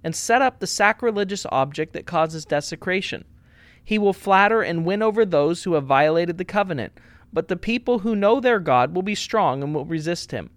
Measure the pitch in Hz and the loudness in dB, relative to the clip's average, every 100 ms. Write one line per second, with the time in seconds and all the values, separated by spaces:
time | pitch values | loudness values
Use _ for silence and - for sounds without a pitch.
0 | 165 160 - 240 262 - 185 - 202 220 | -6 -6 0 2 2 -2 -8 0 0 2
1 | 240 208 196 196 - 131 139 143 156 - | -2 -2 -4 -6 -2 -2 -2 -4 -8 -8
2 | - 170 160 160 - 147 - 160 - 185 | -4 -2 0 -4 -4 -4 -2 -10 -4 -4
3 | - - - - _ _ - _ - 214 | -4 -10 -14 -20 _ _ -20 _ -2 2
4 | 202 185 202 190 202 226 196 165 165 202 | 2 0 2 4 6 2 0 -2 -2 0
5 | 220 214 208 156 147 170 190 160 135 135 | 0 2 2 4 2 0 0 -2 2 4
6 | 151 165 175 175 180 208 190 151 107 - | 4 2 0 -4 -4 -2 -2 -4 -8 -12
7 | - - - - 170 180 - 226 - 240 | -20 -20 -6 -6 -4 -4 -2 -2 0 -2
8 | 214 214 202 262 247 220 160 123 131 175 | 0 2 4 4 4 2 4 2 2 0
9 | 190 208 - 220 170 135 143 151 156 165 | -4 -6 -2 2 2 0 -4 -4 -4 -6
10 | 156 175 - 117 65 | -4 -6 -6 -10 -12